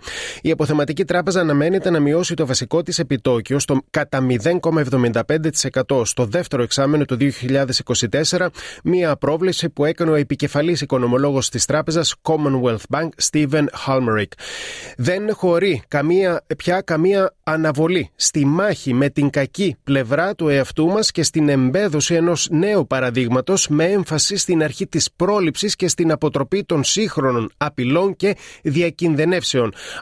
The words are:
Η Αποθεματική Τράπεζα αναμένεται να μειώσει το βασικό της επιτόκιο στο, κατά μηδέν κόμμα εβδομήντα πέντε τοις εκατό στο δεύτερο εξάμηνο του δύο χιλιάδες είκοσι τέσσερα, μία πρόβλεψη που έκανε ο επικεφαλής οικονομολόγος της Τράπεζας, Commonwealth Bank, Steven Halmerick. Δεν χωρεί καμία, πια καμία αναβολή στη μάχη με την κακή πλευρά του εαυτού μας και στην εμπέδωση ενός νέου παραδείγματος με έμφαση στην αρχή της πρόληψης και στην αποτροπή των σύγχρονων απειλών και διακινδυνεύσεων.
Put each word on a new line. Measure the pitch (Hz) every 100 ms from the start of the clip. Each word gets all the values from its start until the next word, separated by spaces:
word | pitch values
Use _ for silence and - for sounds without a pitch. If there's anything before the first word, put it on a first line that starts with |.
| - - - -
Η | 156
Αποθεματική | 160 151 151 143 151 185
Τράπεζα | 180 180 180
αναμένεται | 160 143 156 190 185
να | 165
μειώσει | 143 160 180
το | 156 143
βασικό | 127 120 160
της | - -
επιτόκιο | 165 131 135 120 - 143
στο, | - 135 -
κατά | 156 143 139
μηδέν | 131 123 156 175
κόμμα | 165 160
εβδομήντα | 131 131 120 113 113
πέντε | 160 156
τοις | -
εκατό | 135 131 127 135 110
στο | - 120
δεύτερο | 170 175 135
εξάμηνο | 117 - 139 151 139
του | 123
δύο | 139
χιλιάδες | - 127 135 135 139
είκοσι | - 120 117
τέσσερα, | 139 151 180 180 - - -
μία | - 180 165 143
πρόβλεψη | 143 156 185 165 165
που | - 147
έκανε | 165 165
ο | 156
επικεφαλής | 143 135 147 143 160 160
οικονομολόγος | 143 131 120 127 143 135 120
της | 123 -
Τράπεζας, | 147 156 160 156 -
Commonwealth | - 156 147 131 123 110 - 143
Bank, | 160 - -
Steven | 151 147 151 147 - -
Halmerick. | 131 120 107 98 - - - - - - -
Δεν | 123 190 214
χωρεί | 202 185 170 196 131 -
καμία, | 147 151 180 185 170 - 147
πια | - 180
καμία | 190 156 180 202 190 -
αναβολή | - 160 156 139 165 180 - -
στη | - 156 139
μάχη | 165 208 170 139
με | 123 139
την | - 143
κακή | 143 135 - 190 117
πλευρά | - 139 113 143 180 208
του | 160
εαυτού | 139 127 - 160
μας | 208 208
και | -
στην | 151 165 147
εμπέδωση | 139 127 170 208 147 -
ενός | 170 170 165 -
νέου | 160 196 208 131
παραδείγματος | 135 127 120 120 127 131 190 -
με | 147
έμφαση | 170 202 170 156 - 196
στην | - 165
αρχή | 151 - 190
της | - - -
πρόληψης | 180 208 165 - 202 -
και | 180
στην | - 165
αποτροπή | 151 151 139 131 196
των | - 160
σύγχρονων | 131 190 214 - 135 123 110 -
απειλών | 147 139 123 156 196 180
και | 196 - - -
διακινδυνεύσεων. | 160 143 170 - 170 147 160 185 - 131 113 - - -